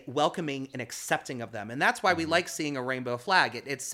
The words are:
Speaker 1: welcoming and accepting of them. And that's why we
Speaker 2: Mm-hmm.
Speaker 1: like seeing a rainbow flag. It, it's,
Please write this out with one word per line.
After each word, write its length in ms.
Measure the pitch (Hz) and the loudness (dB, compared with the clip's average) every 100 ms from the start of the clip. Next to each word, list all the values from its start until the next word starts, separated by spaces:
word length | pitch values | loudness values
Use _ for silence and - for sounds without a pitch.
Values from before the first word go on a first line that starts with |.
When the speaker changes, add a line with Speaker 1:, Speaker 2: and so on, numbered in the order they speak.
| - | -2
Speaker 1:
welcoming 600 | 131 156 - 151 139 135 | 2 2 2 -2 -4 -6
and 80 | 127 | -8
accepting 600 | 120 - - 156 - 127 | -8 -6 0 -2 -2 -8
of 100 | 110 | -6
them. 180 | 110 104 | -8 -6
And 100 | 131 | 2
that's 200 | 202 214 | 2 4
why 100 | 190 | 2
we 100 | 165 | 2
Speaker 2:
Mm-hmm. 80 | 160 | 4
Speaker 1:
like 180 | 170 175 | 2 2
seeing 260 | - 147 139 | -4 -2 -2
a 40 | |
rainbow 360 | 127 127 123 120 | -2 -2 -2 -2
flag. 380 | 202 185 127 117 | 4 4 4 0
It, 100 | 135 | -6
it's, 260 | 135 - | -6 -6